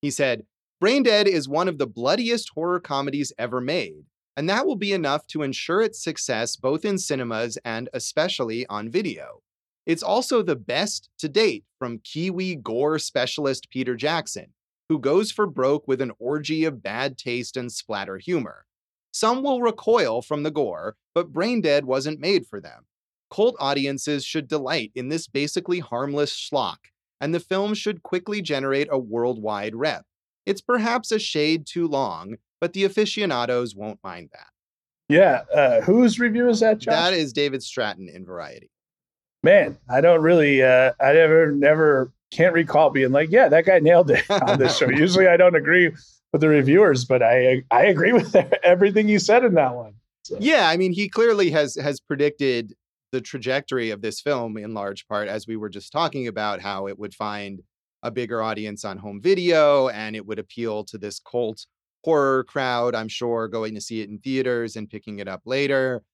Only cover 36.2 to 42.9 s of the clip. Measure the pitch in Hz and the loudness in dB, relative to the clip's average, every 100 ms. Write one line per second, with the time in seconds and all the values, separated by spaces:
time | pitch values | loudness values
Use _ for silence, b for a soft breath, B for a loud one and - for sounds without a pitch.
36.2 | 240 220 247 220 220 214 - 160 170 185 | 0 2 2 4 2 2 0 0 2 0
37.2 | 147 120 143 135 - - 107 101 92 82 | -2 -2 -2 -2 -8 -6 -6 -6 -14 -16
38.2 | 92 90 76 67 _ _ _ _ _ _ | -14 -12 -12 -16 _ _ _ _ _ _
39.2 | _ _ 151 202 165 143 _ 127 160 170 | _ _ 6 6 4 -4 _ 2 4 6
40.2 | 156 175 147 139 131 127 127 - 135 151 | 6 4 6 6 6 6 4 2 4 6
41.2 | 160 160 160 143 143 156 156 139 127 _ | 8 6 4 4 4 6 4 4 0 _
42.2 | _ - 170 165 160 151 156 | _ 2 2 4 2 4 4